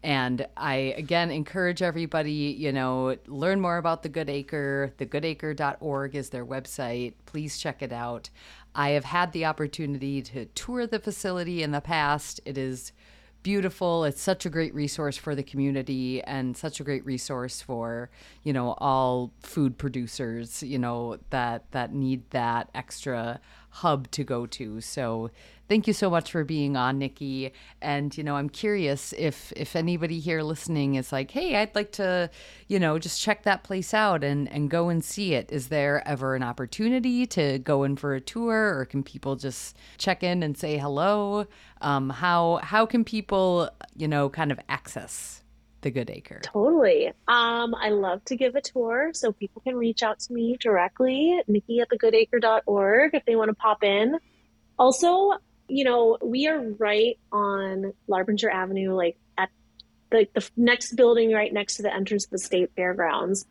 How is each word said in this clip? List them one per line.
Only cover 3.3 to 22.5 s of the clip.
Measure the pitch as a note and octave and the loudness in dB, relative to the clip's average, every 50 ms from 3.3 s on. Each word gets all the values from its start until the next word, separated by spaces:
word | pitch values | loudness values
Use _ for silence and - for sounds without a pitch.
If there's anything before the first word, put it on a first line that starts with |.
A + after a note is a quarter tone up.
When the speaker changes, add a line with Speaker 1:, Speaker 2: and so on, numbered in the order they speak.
| C#3 C#3 D3+ F3+ F#3+ G3 | -8 -2 0 0 2 2
Speaker 1:
more | F#3+ F3 E3+ F3 | 0 0 0 0
about | D#3+ E3+ E3 E3 - | 0 0 -2 -2 -4
The | D#3+ | -6
Good | C3+ E3 D#3+ D3 | -6 -4 -4 -4
Acre. | C#3+ C#3+ C#3 - - D3+ C#3+ C#3 C#3 C#3 C#3 C3 - - | -4 -6 -6 -6 -6 -4 -2 -2 0 -2 -2 -4 -4 -8
The | C#3 | -10
good | A#2 - C#3+ D#3 | -4 -4 -4 -4
acre | E3 D#3 C#3+ - D#3 D3+ | -4 -6 -4 -6 -8 -4
dot | C#3+ D3+ C#3 - - | -2 -4 -4 -4 -4
org | - D#3 C#3+ C#3 C#3 C#3 C#3+ | -6 -4 -4 -4 -4 -4 -6
is | C#3+ C3 - | -8 -8 -8
their | - B2+ B2 | -10 -10 -10
website. | B2 C3 C3+ C3 - - - C3+ A#2+ A#2+ B2 B2 A#2+ - _ _ | -8 -8 -10 -10 -10 -10 -8 -6 -6 -4 -4 -6 -6 -8 _ _
Please | - - D3+ D3+ D3 - - | -12 -10 -8 -8 -8 -8 -6
check | - D#3+ C3 - | -6 -8 -6 -6
it | C#3 B2 | -8 -8
out. | A#2+ A#2 A#2+ A#2+ A#2+ A#2 - - - - - - - - - - _ | -8 -8 -8 -8 -8 -10 -12 -16 -20 -20 -20 -20 -20 -20 -20 -12 _
I | - C#3+ C#3+ | -2 0 2
have | C#3+ D3 B2+ | 2 0 0
had | B2+ D#3 F3 F3+ F3 | 0 0 0 0 0
the | D#3+ F3 D#3+ | -2 -2 -2
opportunity | D#3+ D#3 - D#3 C#3 - - D#3+ C#3+ C#3+ C3+ C3 C#3 C#3 C#3 | -2 -2 -2 -4 -6 -4 -6 -6 -6 -4 -6 -6 -6 -6 -6
to | B2+ - A#2+ C3+ A2+ | -8 -8 -10 -12 -12
tour | G#2+ - - - - B3 B3 A#3+ | -10 -12 -12 -10 -8 -6 -4 -4
the | A3+ A#3 G#3+ | -2 -4 -4
facility | - G#3+ G3 - - G3+ F3+ F3+ F3 E3 F3+ E3+ D#3 | -4 -6 -8 -6 -4 -4 -4 -4 -4 -4 -4 -4 -2
in | D3 | -2
the | D3 C#3+ | -2 -4
past. | - D3+ E3+ D#3+ D3 C#3+ D3 D3+ - - - - _ | -4 -2 0 0 2 2 0 -2 -4 -10 -14 -14 _
It | - C#3 C#3 | -10 -6 -4
is | C3 C3 C3 B2 - - _ _ - - - - - - _ _ - | -4 -4 -6 -8 -10 -16 _ _ -20 -20 -20 -20 -20 -20 _ _ -4
beautiful. | F#3 G3+ G3+ F#3 F#3+ F#3 - F#3 F3 E3+ E3+ D#3+ | -2 0 0 0 -2 -4 -2 0 0 2 2 2
It's | D3 C#3 - | 0 -2 -2
such | - - F#3+ F#3 - | 0 0 0 0 -2
a | F3+ | -4
great | D3+ E3 E3 D3+ - | -2 -2 -2 -2 -2
resource | D3 D3 C#3+ - - D#3 C#3+ C3+ | -4 -4 -4 -4 -4 -4 -4 -4
for | - - - D3 | -6 -6 -6 -6
the | C3+ C#3 | -6 -6
community | - - C#3 C#3 C#3 C#3 C#3 C3 C3+ C#3 C3 B2+ B2+ B2+ B2+ - | -6 -4 -2 0 0 0 -2 -2 -4 -4 -4 -4 -4 -4 -6 -6
and | - C3+ C3+ B2+ B2+ A#2+ - | -6 -6 -4 -4 -4 -6 -6
such | - D#3+ C#3+ - | -8 -8 -8 -8
a | C#3+ | -6
great | C#3 C#3+ C3+ - | -4 -4 -4 -4
resource | - C3 B2+ - - C#3+ B2+ B2 B2+ - - | -4 -6 -6 -6 -6 -6 -6 -6 -6 -8 -12
for, | - - C3 A#2 A#2 A#2 A#2 A#2 A#2+ A#2+ _ - - - - - - | -10 -8 -6 -6 -4 -4 -4 -6 -8 -10 _ -20 -20 -20 -20 -10 -4
you | D3 | -2
know, | C#3+ C3 B2 B2 - - | -2 0 0 -2 -4 -2
all | - C#3+ C3+ C3 C3 B2+ B2+ B2+ B2 A#2 - - | 0 2 2 4 2 2 2 0 -2 -4 -8 -16
food | - - - - D3 C3+ A#2+ - | -20 -8 -2 0 0 0 0 -2
producers, | - C#3+ B2 C3 A#2+ A#2 - - C3+ A#2 A2+ A#2 A#2 A2+ - - | -6 -4 -4 -4 -6 -6 -6 -6 -6 -4 -4 -6 -8 -8 -10 -10
you | - B2+ C#3 C3+ | -8 -6 -2 -2
know, | B2 A#2+ A#2+ A#2+ A#2+ A#2 G#2+ - - - | -2 -2 -2 -4 -4 -6 -8 -10 -10 -6
that, | - C3+ A#2+ A#2+ A#2 D3 - - | -4 -2 -2 -2 -4 -6 -10 -8
that | - C3+ A#2+ A#2 - | -6 -6 -6 -4 -4
need | C#3 C3+ C3 C3 B2+ A#2 _ | -2 -2 -2 -2 -2 -6 _
that | - C3 A#2+ A#2 | -4 -2 0 0